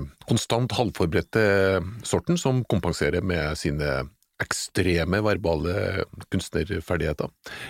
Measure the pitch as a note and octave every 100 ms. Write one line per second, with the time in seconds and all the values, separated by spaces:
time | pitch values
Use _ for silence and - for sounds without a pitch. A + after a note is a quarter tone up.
0 | C#2 - - A#2+ - A#2+ B2+ - G#2+ -
1 | F2 E2+ - A2+ G#2+ G2 F#2+ F#2+ F2+ A2+
2 | - F2+ - F3 C3+ B2+ - G#2 F2 -
3 | - F2 F#2 F2 D2+ D2+ E2 D2 D2 C2+
4 | C2 - _ - - - - A2 F2+ E2+
5 | E2 G2 G#2 F#2 E2 D#2 E2 G2 F#2+ F#2+
6 | - - - F#2+ - D#2+ D#2+ F2 - F2
7 | D#2 D2+ - - - -